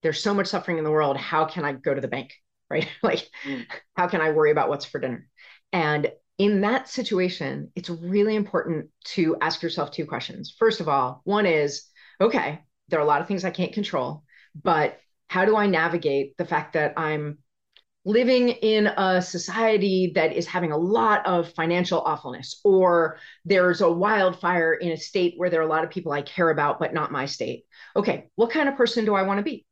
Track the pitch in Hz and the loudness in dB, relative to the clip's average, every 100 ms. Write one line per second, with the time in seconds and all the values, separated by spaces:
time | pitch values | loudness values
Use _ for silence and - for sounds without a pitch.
0 | 160 151 208 202 190 175 175 165 156 151 | -2 0 0 0 0 -4 -2 -2 0 2
1 | 147 135 - 160 156 180 147 135 - 135 | 2 0 -2 0 0 -2 -6 -4 -2 -2
2 | 131 135 131 - _ _ _ - - - | -4 -8 -10 -20 _ _ _ -4 -4 -4
3 | 226 - - - - 127 233 - _ - | -2 -2 -6 -14 -10 -10 -10 -16 _ -2
4 | 180 185 160 156 151 151 113 143 - 143 | 0 2 2 4 4 4 0 -2 -6 -6
5 | 127 117 - _ - - _ 180 156 151 | -6 -8 -14 _ -20 -20 _ -2 0 0
6 | 147 - _ - 202 202 202 262 - - | -2 -6 _ 0 2 4 2 0 -4 -8
7 | 233 190 185 180 139 139 143 - 180 170 | -2 0 -2 -2 -8 -8 -10 -12 -10 -10
8 | 175 196 214 214 208 175 - 156 - _ | -2 2 2 0 0 -2 -2 -6 -8 _
9 | - - 160 - 156 - - 139 147 - | -8 0 0 2 -2 -2 -6 -6 -6 -6
10 | 156 123 - - 143 _ 226 220 156 139 | -8 -8 -10 -12 -16 _ 2 2 0 0
11 | 127 131 - 208 202 156 147 143 - _ | 0 -4 -2 0 2 2 0 -4 -14 _
12 | - _ 220 269 - 156 _ _ _ 160 | -20 _ 2 2 -2 -8 _ _ _ 0
13 | 147 147 170 196 185 - 175 - 196 151 | 2 2 0 -4 -4 -4 -4 -4 -4 -4
14 | 127 151 _ _ _ 151 185 156 151 - | -4 -8 _ _ _ -6 0 2 2 -4
15 | _ _ _ 180 196 214 202 175 165 170 | _ _ _ 0 4 4 4 2 0 0
16 | 147 139 139 - 170 151 147 160 147 143 | 0 0 -2 -6 -2 -2 -2 -2 0 -2
17 | 156 151 147 147 _ _ _ _ _ _ | -4 -4 -6 -10 _ _ _ _ _ _
18 | 185 214 247 254 247 240 220 214 208 - | 0 2 4 4 2 2 2 4 2 2
19 | 190 185 180 175 - 196 226 214 196 185 | 2 2 0 -8 -6 0 2 4 2 2
20 | 180 170 160 - 170 185 170 151 175 226 | 2 2 0 0 -2 -2 -2 0 0 2
21 | 233 208 - 175 165 - 160 175 175 165 | 2 2 2 0 -2 -4 0 0 0 0
22 | 156 151 135 123 131 - 208 190 185 170 | 0 -4 -6 -12 -14 -2 4 6 6 4
23 | 160 160 - - 170 190 180 175 180 170 | 2 -4 -20 -18 0 4 4 4 2 4
24 | 202 214 185 180 175 180 165 160 175 160 | 2 2 2 0 -2 2 2 0 -2 -6
25 | - 196 175 - 180 165 160 160 165 185 | -4 -2 -2 0 -2 0 0 0 -2 -6
26 | 165 143 143 - 165 156 147 - 160 156 | -6 -6 -6 0 2 2 0 0 -2 -4
27 | 151 139 139 - - - _ - - - | -4 -4 -6 -6 -8 -8 _ -20 -6 -2
28 | 208 - - - 233 311 285 277 233 240 | -2 -2 -6 -2 0 2 0 2 0 2
29 | 214 196 190 196 208 262 _ | 0 0 2 0 -2 -8 _